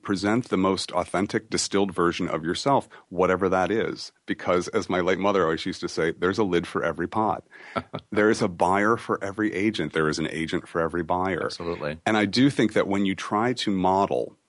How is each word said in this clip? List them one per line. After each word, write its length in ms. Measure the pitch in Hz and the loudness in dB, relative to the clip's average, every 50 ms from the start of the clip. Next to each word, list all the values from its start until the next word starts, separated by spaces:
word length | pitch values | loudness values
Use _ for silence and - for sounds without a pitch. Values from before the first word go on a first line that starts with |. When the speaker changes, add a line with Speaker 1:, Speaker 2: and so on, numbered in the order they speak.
Speaker 1:
present 480 | - - 98 87 98 104 110 127 120 - | -4 -4 -2 0 0 0 0 0 0 0
the 80 | 104 | 0
most 340 | 92 95 95 98 - - - | 2 2 2 0 0 -2 -4
authentic, 600 | - 87 87 - - 90 101 - - 110 107 - | -2 -4 -2 -2 -2 -2 -2 -2 -2 -4 -4 -4
distilled 420 | 90 85 - - 101 98 101 95 82 | -4 -4 -2 0 0 0 0 0 0
version 340 | 92 87 85 85 - 87 | 0 0 2 0 0 -2
of 160 | - 80 78 78 | -2 -4 -4 -2
yourself, 460 | 85 87 - - 135 139 117 - - - - - - | -4 -4 -2 0 2 2 2 0 -4 -12 -20 -18 -6
whatever 400 | 95 87 92 90 92 87 95 90 | -2 0 2 2 2 2 2 2
that 200 | 92 92 90 90 | 2 2 2 2
is. 420 | 104 113 87 76 65 - - - - _ _ | 0 0 -2 -2 -4 -8 -10 -14 -18 _ _
Because 420 | - 98 - - 95 90 90 85 - | -8 -6 -4 0 0 2 2 0 0
as 200 | - 104 87 - | -2 -2 -2 0
my 120 | 90 90 | 0 0
late 180 | 87 92 95 87 | 2 2 2 2
mother 240 | 95 101 98 95 85 | 2 2 2 4 2
always 220 | 80 82 80 - | 2 0 -2 -4
used 160 | 95 82 - | -6 -6 -6
to 80 | 87 85 | -6 -6
say, 240 | - 87 80 82 78 | -4 -2 -2 -2 0
"There's 200 | - 87 92 98 113 | 0 0 0 2 0
a 40 | 107 | 0
lid 220 | 92 87 87 85 | 2 2 0 0
for 180 | - - 92 67 | -2 -2 -2 -2
every 240 | 82 76 80 87 | -2 -2 -4 -4
pot." 360 | - - 110 110 104 78 - - _ - - - - - | -4 -2 0 0 0 -2 -4 -8 _ -20 -20 -14 -8 -8
<laughs> 80 | 95 - - - 85 - - | -8 -6 -8 -10 -14 -10 -4
There 200 | 104 104 104 107 | 0 4 4 4
is 100 | 113 - | 4 2
a 60 | 117 | 0
buyer 500 | 95 87 82 90 87 95 101 104 110 117 | -2 0 2 2 2 4 4 4 2 2
for 260 | 113 - - 104 - 98 | 0 0 -4 -4 -4 -4
every 300 | 98 98 110 107 - - | -6 -4 -2 -2 -2 0
agent. 400 | 90 101 110 104 - 78 73 - | 0 0 0 0 0 -2 -2 0
There 160 | 80 78 78 | 2 2 2
is 80 | 76 | 2
an 100 | 80 80 - | 0 -2 -2
agent 360 | - 80 82 80 90 82 - | -4 -4 -4 -2 -4 -4 -4
for 140 | - - 85 | -4 -2 -2
every 220 | 82 80 82 87 82 | -2 0 -2 -2 -2
buyer. 420 | 82 87 90 92 95 90 - - | 0 0 0 0 -2 -2 -2 -4
Speaker 2:
Absolutely. 540 | - - - 85 85 85 - 76 76 76 - - | -4 -6 -6 -6 -6 -4 -4 -4 -6 -6 -4 -2
Speaker 1:
And 100 | 107 110 | 0 2
I 80 | 107 104 | 2 2
do 240 | 101 92 120 135 143 | 2 4 4 4 4
think 240 | - - 117 104 - | 4 4 2 2 2
that 140 | 101 - | 2 0
when 180 | 95 98 101 101 | 2 2 2 2
you 80 | 95 95 | 0 0
try 400 | - - - 104 104 117 127 - | -2 -4 -2 0 0 0 0 -2
to 180 | - - 110 | -2 -2 -2
model, 640 | 98 95 90 92 95 98 101 - 67 62 57 - - _ _ | 0 2 2 2 4 4 2 2 0 -2 -4 -4 -8 _ _